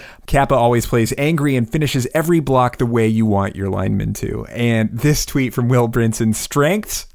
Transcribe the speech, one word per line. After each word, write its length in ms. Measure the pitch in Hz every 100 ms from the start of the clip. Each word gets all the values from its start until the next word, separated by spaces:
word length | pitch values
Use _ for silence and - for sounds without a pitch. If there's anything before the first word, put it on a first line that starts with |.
| - - -
Kappa 300 | 131 135 131
always 300 | 120 120 -
plays 280 | 120 110 -
angry 380 | 147 165 147 131
and 140 | 113
finishes 380 | 156 147 135 120
every 280 | 156 160 170
block 360 | 135 131 123 -
the 80 | 123
way 220 | 117 110
you 180 | 110 110
want 300 | 98 98 -
your 140 | 98
lineman 440 | 95 98 101 104 101
to. 300 | - - -
And 420 | - 117 113 110
this 340 | 117 143 151 -
tweet 280 | 143 127
from 160 | 127 120
Will 180 | 127 117
Brinson, 480 | 117 113 107 113 107
"Strengths, 720 | - 147 147 208 - - -